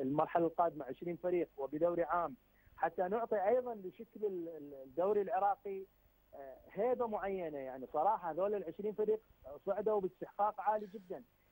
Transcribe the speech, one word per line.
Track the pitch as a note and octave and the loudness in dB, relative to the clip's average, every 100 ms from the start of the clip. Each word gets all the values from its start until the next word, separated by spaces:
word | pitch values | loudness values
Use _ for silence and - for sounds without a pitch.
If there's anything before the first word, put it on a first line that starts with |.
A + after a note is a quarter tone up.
المرحله | C3+ D3 D#3 F3 E3 | 0 2 2 4 2
القادمه | - E3+ D3+ | 4 2 0
عشرين | B2+ C3 F3 E3+ | -8 -8 -6 -4
فريق | F3+ F3+ D#3 - | 0 2 0 -2
وبدوري | C3+ D3 E3+ E3+ | -6 2 2 2
عام، | D#3 E3+ D#3+ B2+ _ _ - - | 2 2 0 -4 _ _ -20 -2
حتى | E3 - | -2 0
نعطي | F3+ A3 A3+ G#3+ F#3+ | 0 0 0 2 4
ايضًا | B3+ B3 | 4 2
لشكل | A3 F#3 - A#3 A3 | -6 -10 -12 -16 -4
ال-، | G#3 F#3 E3 | -2 -2 -6
ال-، | D#3+ C#3+ C#3 | -8 -12 -14
الدوري | C3+ C3 F#3 G#3 | -8 0 4 4
العراقي، | F#3+ F3+ G3+ F#3+ G#3 G3 F#3+ _ _ _ _ | 4 4 2 2 -4 -6 -8 _ _ _ _
آه، | C#3+ C#3 B2+ - | -18 -16 -16 -8
هيبه | F3 A#3 B3+ A#3 | 0 2 2 0
معينه. | G#3 F#3+ F#3+ E3 C#3+ | -2 -2 -2 -4 -4
يعني | C3 C3 B2+ | -6 -8 -4
صراحه | D3+ F3 G#3+ F3+ | 0 2 2 0
هذول | D#3 G3 | 0 0
العشرين | G#3 E3 - G#3 | 0 -4 -6 -4
فريق | G#3 G#3+ G#3+ - _ - D3 - | 0 2 0 -2 _ -18 -8 -4
صعدوا | G3 G#3+ G#3+ | 0 2 2
باستحقاق | F#3 - - - G#3 G3+ | 0 -4 -8 0 0 0
عالي | F#3+ G#3+ G#3 | 0 0 -2
جدًا، | G#3 F#3+ E3 A#2+ _ _ | -12 -10 -12 -12 _ _